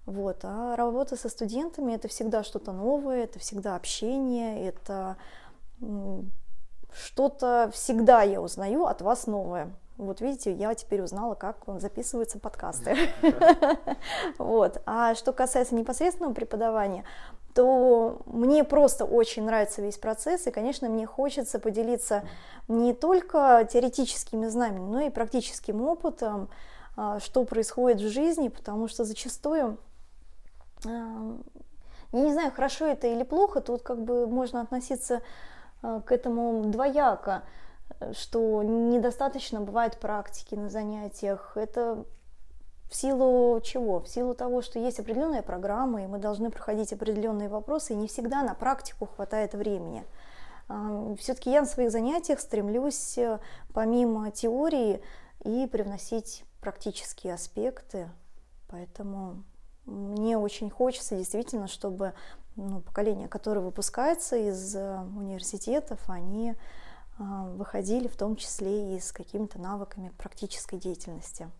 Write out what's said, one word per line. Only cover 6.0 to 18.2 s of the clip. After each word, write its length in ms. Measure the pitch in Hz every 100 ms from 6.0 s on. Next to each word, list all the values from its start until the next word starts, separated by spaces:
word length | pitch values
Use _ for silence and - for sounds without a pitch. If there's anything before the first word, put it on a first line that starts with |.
| 196 190 190 - - - - - -
что-то 800 | - - - 277 277 247 240 220
всегда 480 | - - 226 226 240
я 200 | 202 190
узнаю 440 | 170 - 196 269 349
от 160 | -
вас 260 | 190 240 -
новое. 440 | 208 180 175 160 185 - -
Вот 220 | 196 190
видите, 300 | 262 269 208
я 240 | 180 208 220
теперь 260 | - 202
узнала, 340 | 180 196 233 202
как 220 | 196 214 - 190
записываются 600 | 202 - 240 240 220 208
подкасты. 580 | 208 - - - - 269 339 -
<laughs> 760 | 320 - 339 - 285 311 - - - - 370 -
Вот. 440 | - 220 190 - -
А 300 | 226 233 226
что 160 | -
касается 440 | 254 254 254 247 226
непосредственного 580 | 226 247 339 339 330
преподавания, 720 | 226 226 214 226 220 202 180 - - - - -
то 680 | - 254 262 254 233 226 -